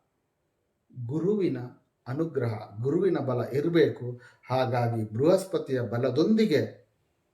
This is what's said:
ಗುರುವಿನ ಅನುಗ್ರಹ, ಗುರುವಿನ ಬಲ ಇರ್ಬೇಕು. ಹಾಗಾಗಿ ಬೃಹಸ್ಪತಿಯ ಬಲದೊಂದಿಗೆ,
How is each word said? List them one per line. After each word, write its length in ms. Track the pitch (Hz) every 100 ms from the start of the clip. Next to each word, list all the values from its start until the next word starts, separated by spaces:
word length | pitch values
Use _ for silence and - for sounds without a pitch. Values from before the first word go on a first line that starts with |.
| _ _ _ _ _ _ _ _ _ 131 117
ಗುರುವಿನ 520 | 156 175 214 170 127 123 - _ _ -
ಅನುಗ್ರಹ, 760 | 135 165 135 117 107 - 104
ಗುರುವಿನ 360 | 127 165 196 156
ಬಲ 260 | 123 123 113
ಇರ್ಬೇಕು. 680 | 135 165 165 131 113 123 123 - _ -
ಹಾಗಾಗಿ 640 | 131 123 123 120 113 107
ಬೃಹಸ್ಪತಿಯ 680 | 110 151 190 - 156 - 127
ಬಲದೊಂದಿಗೆ, 1080 | 110 120 131 123 190 220 220 143 107 - _ _ _ _ _